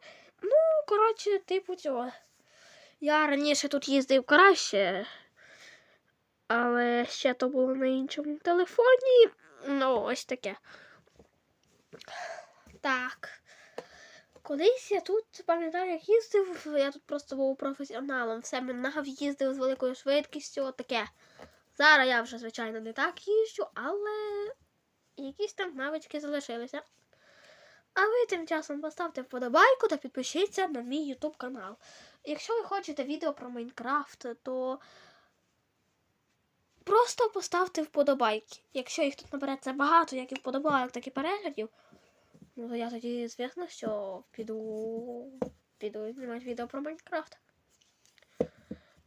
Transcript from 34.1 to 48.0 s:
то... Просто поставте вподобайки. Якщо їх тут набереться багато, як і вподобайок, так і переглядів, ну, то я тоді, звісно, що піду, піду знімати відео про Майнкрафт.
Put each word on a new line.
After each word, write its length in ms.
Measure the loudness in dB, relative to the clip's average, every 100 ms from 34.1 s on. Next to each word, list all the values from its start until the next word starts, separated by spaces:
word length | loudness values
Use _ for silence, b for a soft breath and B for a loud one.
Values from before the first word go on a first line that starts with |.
| -12 -12 -10
то... 360 | -8 -4 -4 -6 B B B B B B _ _ _ _ _ _ _ _ _ _ _ _ _ _
Просто 460 | 2 4 4 2 0
поставте 520 | 0 -4 -2 -2 -2
вподобайки. 800 | -4 0 2 2 2 0 -6 -20 _
Якщо 280 | -10 -8 -2
їх 140 | -2 -2
тут 180 | -12
набереться 400 | -8 -6 -6 -8
багато, 420 | -2 4 4 4 -4
як 160 | -8
і 40 | -8
вподобайок, 560 | -6 -2 0 0 0
так 160 | -6 -8
і 40 |
переглядів, 580 | -6 -4 -4 -6 -8 -10 b b b b b b _ -20 -14
ну, 140 | -8
то 60 | -6
я 140 | -6
тоді, 380 | -8 -6 -6 -6
звісно, 400 | -6 -10 -8 -12
що 560 | -8 -6 -6 -6 -12 -16
піду, 1000 | -14 -10 -8 -8 -8 -6 -8 -10 -12 -14 -8 -8 -8 _ _
піду 360 | -10 -8 -10
знімати 320 | -10 -10 -10 -10
відео 220 | -8 -8
про 140 | -8
Майнкрафт. 560 | -10 -12 -8 -8 -8 -18 _ _ _ _ _ _